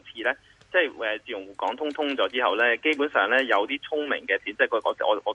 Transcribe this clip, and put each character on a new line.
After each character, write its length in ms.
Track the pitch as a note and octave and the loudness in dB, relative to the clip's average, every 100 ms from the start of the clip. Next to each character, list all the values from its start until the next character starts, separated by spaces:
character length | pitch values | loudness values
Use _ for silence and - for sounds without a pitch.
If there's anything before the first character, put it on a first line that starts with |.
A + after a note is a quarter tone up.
次 220 | - A#2+ | -10 -6
咧， 120 | A2+ C3+ _ _ _ | -4 -4 _ _ _
即 60 | F#3 | 0
係， 120 | D#3 | 0
誒， 300 | - A2 A2 - | -2 -4 -4 -6
自 60 | |
從 140 | G#2+ F#2+ | -10 -10
滬 80 | G2 | -4
港 180 | F#2+ A#2+ | -4 -2
通 140 | D3+ | -4
通 240 | C#3+ D3 C3 | -2 -2 0
咗 140 | G2 | 0
之 100 | B2 | 2
後 120 | A#2+ G2+ | 2 4
咧， 220 | A#2+ A#2 | 2 2
基 160 | D#3 | 0
本 160 | D3+ D3 | 0 0
上 180 | B2+ G2+ | 2 2
咧 140 | B2+ C3 | 2 2
有 220 | G#2 G#2+ | 2 0
啲 120 | - | -4
聰 160 | - D3+ D3 | -6 -4 -2
明 180 | A2 E2+ | -4 -2
嘅 140 | G2 | -2
錢， 120 | - G#2 | -2 0
即 80 | |
係 40 | B2 | 2
嗰， 120 | A2+ | 2
嗰 160 | G2 - | -2 0
隻 60 | |
我， 180 | B1+ G#2 | 0 0
我 80 | G2+ | -2